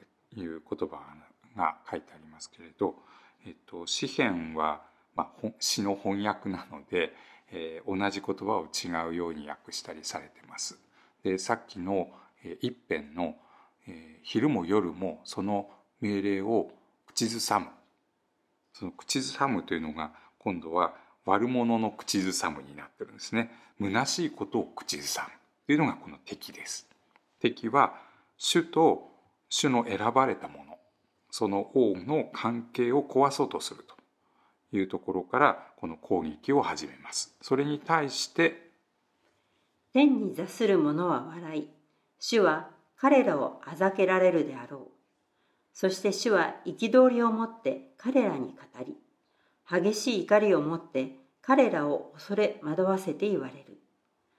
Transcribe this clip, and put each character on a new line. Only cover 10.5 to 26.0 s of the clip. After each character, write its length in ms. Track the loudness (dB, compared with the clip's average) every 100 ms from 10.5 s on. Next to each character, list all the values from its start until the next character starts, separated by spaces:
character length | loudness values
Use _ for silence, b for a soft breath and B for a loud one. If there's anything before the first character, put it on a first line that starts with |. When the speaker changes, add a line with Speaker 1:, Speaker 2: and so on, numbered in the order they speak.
| -12
Speaker 1:
す。 200 | -12 -14 _ b b _
で、 140 | -4 -2
さ 160 | -2
っ 80 | -4 -6
き 140 | -10
の、 280 | -4 -4 -4 b b _
え 120 | -16 -10
ー、 60 | -10
一 80 | -8 -6
編 260 | -6 -6
の、 200 | -6 -6 -8 b b b _ -20
え 20 |
ー、 300 | -20 -20 -20
昼 260 | -6 0 2
も 160 | 0
夜 280 | 2 2 2
も 280 | -4 -8 -8
そ 180 | -12 -6
の 260 | -4 -4 -6 B _ _
命 220 | -4 -2
令 200 | -2 -2
を 280 | 0 0 -2 -8 _ _ _
口 200 | -4 -4
ず 140 | -2
さ 180 | 0 0
む。 80 | -2 -14 _ _ _ _ _ _ _ _ _
そ 100 | -12
の 80 | -12
口 280 | -10 -4 -4
ず 120 | -4
さ 160 | -2 0
む 160 | 0
と 100 | -2
い 40 | -4
う 20 |
の 120 | -4
が、 200 | -8 -10 b b _
今 220 | -6 -6
度 120 | -2
は 220 | 0 0 B B _
悪 240 | 0 2 2
者 320 | 2 2 2
の 100 | 0
口 300 | -4 -4 -2
ず 120 | -2
さ 160 | -2 -4
む 140 | -6
に 140 | -12 -16
な 80 |
っ 60 | -18
て 140 | -16
る 60 | -16
ん 40 |
で 60 | -14
す 140 | -4
ね。 160 | -2 -2 B B -6
虚 260 | -2 0 0
し 200 | -2 -4
い 40 |
こ 160 | -6 -4
と 140 | -4
を 120 | -4 -8
口 220 | -8 -8
ず 100 | -6
さ 200 | -8 -8
む 80 | -14 _ _ 0
と 60 |
い 20 |
う 40 | 2
の 80 | 2
が 80 |
こ 140 | -2